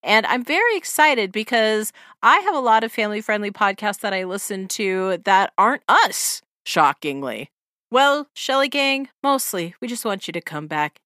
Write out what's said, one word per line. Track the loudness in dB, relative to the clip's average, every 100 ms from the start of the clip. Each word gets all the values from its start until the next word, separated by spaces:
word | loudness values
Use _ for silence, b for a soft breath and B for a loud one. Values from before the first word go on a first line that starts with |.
And | 4 2
I'm | 2 -2
very | 0 0 2 0
excited | -4 2 4 4 -2
because | -4 -2 0 2 0 -4 B B B
I | 4 4
have | 2
a | -2
lot | 2 2
of | 2
family-friendly | -4 -4 -4 -4 -4 -4
podcasts | 0 -2 0 -4 -4
that | -4
I | -4
listen | -4 -8 -6 -8 -8
to | -4 -2 0 -2 -2
that | 4 4 4 2
aren't | 2 2 4
us, | 4 4 0 -6 -6 _ _
shockingly. | -4 2 2 2 -6 -6 -6 -8 -10 _ _ _ _
Well, | 2 4 2 -4 -10
Shelley | -2 0 0
Gang, | 0 0 -2 -6 _
mostly, | -2 -2 -2 -6 -6 -8
we | -10
just | -8
want | -6 -6 -6
you |
to | -10
come | -8 -10 -6
back | -4 -4 _